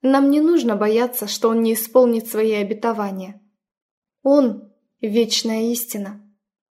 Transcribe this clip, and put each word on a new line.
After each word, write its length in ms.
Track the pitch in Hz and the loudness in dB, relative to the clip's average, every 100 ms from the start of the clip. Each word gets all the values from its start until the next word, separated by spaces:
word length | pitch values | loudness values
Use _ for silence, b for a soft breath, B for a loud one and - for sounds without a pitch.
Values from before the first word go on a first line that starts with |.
Нам 300 | 262 277 277 | 2 2 4
не 80 | 294 | 4
нужно 360 | 311 339 233 202 | 4 2 2 0
бояться, 520 | 208 220 247 247 208 | 0 2 0 -4 -8
что 220 | - 226 | -2 0
Он 120 | 226 | 2
не 120 | 226 | 0
исполнит 540 | 226 - 254 247 233 220 | -2 0 4 4 2 -4
свои 260 | 214 220 | -2 -2
обетования. 880 | 214 202 214 233 214 202 190 185 - _ _ _ _ _ _ _ _ | 0 -4 -4 -4 -4 -6 -8 -12 -18 _ _ _ _ _ _ _ _
Он — 480 | 269 285 254 202 - _ _ _ | 2 4 2 -2 -14 _ _ _
вечная 720 | 226 214 220 - 226 220 226 | -2 0 0 -2 -4 -4 -2
истина. 480 | 233 - 208 196 208 _ _ _ _ _ | -4 -6 -10 -12 -14 _ _ _ _ _